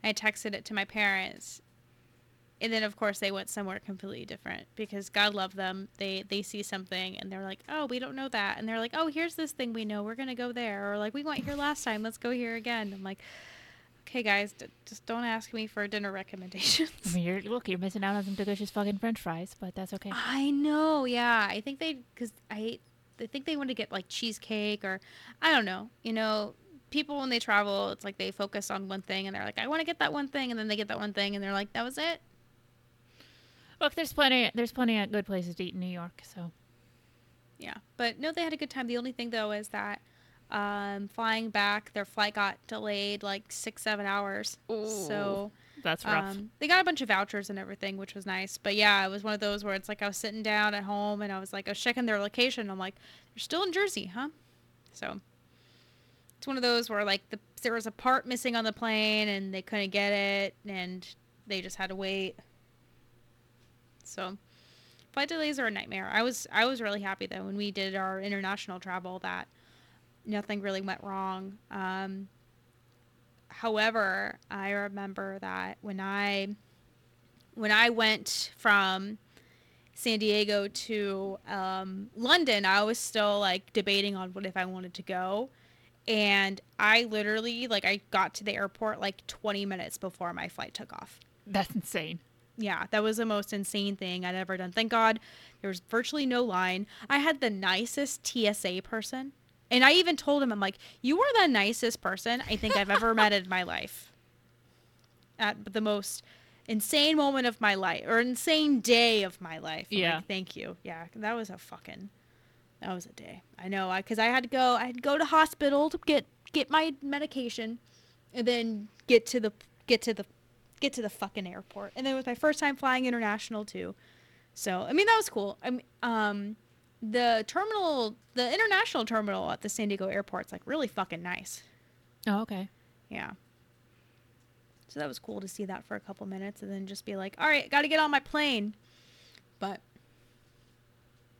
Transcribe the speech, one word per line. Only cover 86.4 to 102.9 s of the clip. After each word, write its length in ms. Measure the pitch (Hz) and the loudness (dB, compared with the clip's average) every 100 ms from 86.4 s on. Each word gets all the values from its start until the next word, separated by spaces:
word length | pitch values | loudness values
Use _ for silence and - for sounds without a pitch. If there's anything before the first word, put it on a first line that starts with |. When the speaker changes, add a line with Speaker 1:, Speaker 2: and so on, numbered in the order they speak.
| 196 190 - - | 4 0 -8 2
Speaker 1:
I 240 | 208 220 233 | 6 6 6
literally, 640 | 214 208 220 226 233 247 | 0 0 0 -2 -4 0
like, 180 | 208 185 | 0 2
I 160 | 202 - | 0 0
got 220 | 196 185 - | 2 2 -2
to 80 | 208 | -4
the 100 | 202 | -2
airport, 460 | 196 - 220 214 | -4 -4 -4 -2
like, 260 | 202 196 - | -4 -6 -12
twenty 400 | - 214 202 196 | -8 -4 -2 -2
minutes 320 | 190 - - | -4 -8 -8
before 340 | 190 - 175 | -8 -6 -6
my 160 | 170 185 | -6 -8
flight 240 | - - | -8 -10
took 220 | - - - | -10 -12 -14
off. 260 | - - _ _ - | -16 -18 _ _ -2
Speaker 2:
That's 280 | 196 196 220 | 0 2 -2
insane. 460 | - 196 160 170 - _ _ - | -4 -4 -4 -8 -12 _ _ -8
Speaker 1:
Yeah, 260 | 208 170 - | -4 -4 0
that 140 | 214 214 | 2 2
was 140 | 220 | 2
the 60 | 226 | 0
most 280 | 208 202 | 0 -2
insane 420 | 208 196 208 202 196 | -4 -2 -2 -2 -2
thing 300 | 190 180 180 | -4 -4 -4
I'd 100 | 185 | -4
ever 220 | 185 185 | -4 -4
done. 160 | 185 | -4
Thank 180 | 180 226 | -2 2
God 300 | 226 226 220 - - - - | 6 6 4 -2 -20 -20 -10
there 80 | 202 | -6
was 100 | 180 | -6
virtually 480 | - 226 240 302 269 | -2 -2 0 0 2
no 160 | 247 | 2
line. 460 | 247 180 185 185 208 - 214 | 2 2 2 0 -4 -8 0
I 100 | 277 | 2
had 220 | 294 294 | 4 2
the 100 | 240 | 2
nicest 720 | 196 190 185 233 - 277 - - | 2 2 2 2 -2 -2 -2 -4
T 240 | 247 214 | 2 2
S 160 | 208 190 | 2 0
A 160 | 180 | -2
person. 500 | - 226 214 262 269 - _ _ - | -4 -6 -4 -6 -8 -12 _ _ 0
And 140 | 247 262 | 8 10
I 80 | |
even 240 | 330 349 311 | 10 6 4
told 260 | - 285 | 4 4
him, 80 | 269 | 4
I'm 80 | 214 | 2
like, 180 | 196 196 - - | 0 -2 -12 -4
"You 200 | 247 320 | 2 4
are 180 | 539 466 | 6 6
the 60 | 359 | 6
nicest 540 | 233 202 233 233 233 | 6 4 2 0 0
person 420 | 190 190 - 240 - | -2 -2 -2 -2 -2
I 80 | 214 | -2
think 180 | 220 202 | 2 2
I've 160 | 196 | 4